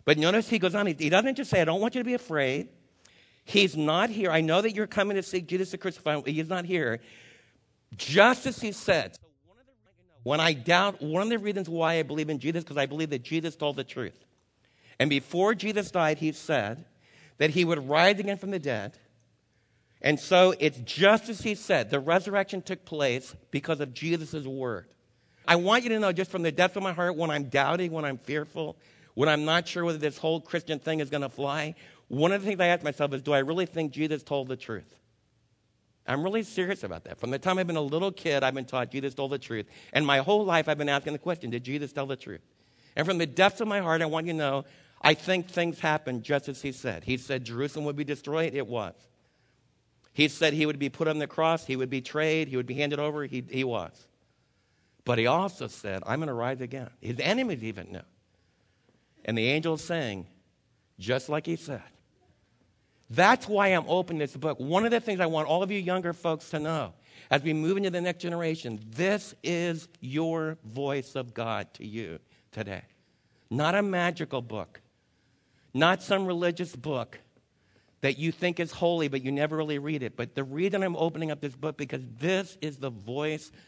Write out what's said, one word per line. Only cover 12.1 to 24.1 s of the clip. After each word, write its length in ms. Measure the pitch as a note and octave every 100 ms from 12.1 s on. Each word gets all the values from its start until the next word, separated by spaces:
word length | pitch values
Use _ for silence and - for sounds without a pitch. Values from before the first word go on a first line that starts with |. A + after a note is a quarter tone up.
| D3+ D#3
in 100 | C#3+
Jesus, 260 | C3 E3+
'cause 120 | D#3+ C#3+
I 100 | C3+
believe 240 | D3 D#3+
that 120 | C#3
Jesus 320 | A#2+ D#3+ D#3+ -
told 200 | D3 C#3+
the 80 |
truth. 400 | C3 - G#2+ - _ _ _ _ _ _ _ -
And 100 | C#3+
before 460 | C#3 - F3 G3+
Jesus 360 | G#3+ G#3 G#3 G3
died, 280 | F3+ D#3 D3+
he 140 | D#3
said 520 | D3 - C#3+ G2+ C3+ - _ _ - - -
that 120 | D#3
he 140 | D#3
would 240 | E3+ D#3+ C3+
rise 300 | D3+ F#3 G3+
again 180 | G3+ G3
from 140 | G3
the 80 | F#3+
dead. 400 | C#3+ A2 G2 - _ _ _ _ _ _ _ _ _ _
And 180 | C#3 D3
so 340 | - F3+ F#3 -
it's 200 | D3+ B2+
just 500 | A#2 - G3 A3 -
as 120 | G#3
he 140 | A3+
said. 360 | G#3 - D#3+ G#2+
The 100 | C#3
resurrection 600 | C#3 F3+ F#3+ G3 F#3+ F#3+
took 220 | - F3+
place 500 | - D#3 C#3 B2+ - - _
because 300 | C#3 D3+ D3+
of 140 | C#3+
Jesus' 500 | A#2+ D#3+